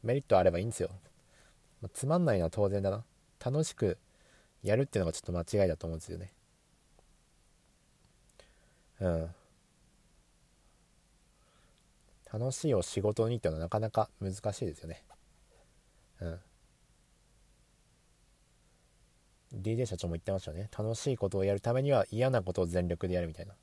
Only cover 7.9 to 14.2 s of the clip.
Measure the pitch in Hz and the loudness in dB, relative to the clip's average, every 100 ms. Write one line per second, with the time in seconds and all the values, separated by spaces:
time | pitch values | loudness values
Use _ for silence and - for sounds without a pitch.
7.9 | _ _ _ _ _ - _ _ _ _ | _ _ _ _ _ -20 _ _ _ _
8.9 | _ 95 82 80 87 _ _ _ _ _ | _ 0 0 -2 -10 _ _ _ _ _
9.9 | _ _ _ _ _ _ _ _ _ _ | _ _ _ _ _ _ _ _ _ _
10.9 | _ _ _ _ _ _ _ _ _ _ | _ _ _ _ _ _ _ _ _ _
11.9 | _ _ _ - 107 123 131 156 113 85 | _ _ _ -10 -6 -4 -2 2 2 2
12.9 | - 101 104 113 117 - 80 85 107 110 | 0 0 2 0 0 -2 -2 -2 -2 0
13.9 | 110 107 - | 0 -2 -2